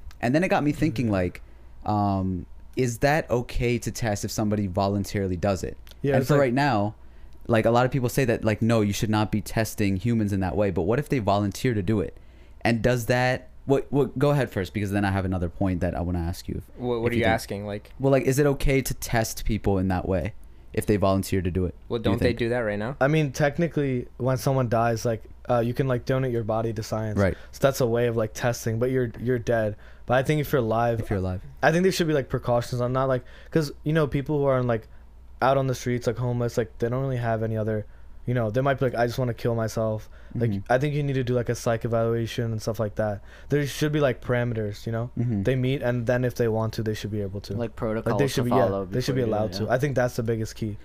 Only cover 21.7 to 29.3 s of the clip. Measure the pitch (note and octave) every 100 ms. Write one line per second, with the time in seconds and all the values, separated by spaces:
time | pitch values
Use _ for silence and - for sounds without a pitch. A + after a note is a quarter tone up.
21.7 | - - A#2 A2+ A#2+ A#2+ A#2 A#2 B2 A2
22.7 | G2+ A2 C#3+ C3+ D#3 D3 - D3 C#3+ E3+
23.7 | - C#3 B2 - - B2 B2+ - C3+ B2
24.7 | A2+ A#2 A2+ A#2+ A2 - - - B2 A#2
25.7 | A#2+ C3+ B2 - C3 C3 A#2 A2 A2 A2+
26.7 | A2 A2 A2 A2 G2+ G2 - - - C#3
27.7 | C3+ B2 A#2 A#2+ A#2 A2 - B2+ A#2+ -
28.7 | A2+ B2+ C3 A#2+ - A2+